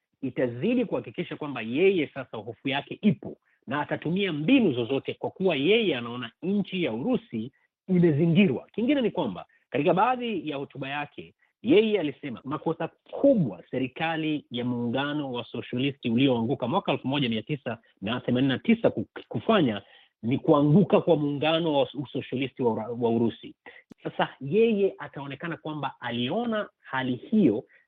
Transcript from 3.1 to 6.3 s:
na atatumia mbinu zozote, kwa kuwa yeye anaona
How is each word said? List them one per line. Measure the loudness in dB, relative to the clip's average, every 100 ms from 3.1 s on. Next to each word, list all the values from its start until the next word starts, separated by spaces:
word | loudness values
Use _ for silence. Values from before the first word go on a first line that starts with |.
| 0 -4 -16 _ _ -8
na | -6
atatumia | -4 -6 -4 -2 -2
mbinu | -2 4 4 4
zozote, | 2 -2 -2 -4
kwa | -6 -8
kuwa | -2 0 0
yeye | 2 2 2 -2
anaona | -4 -8 -10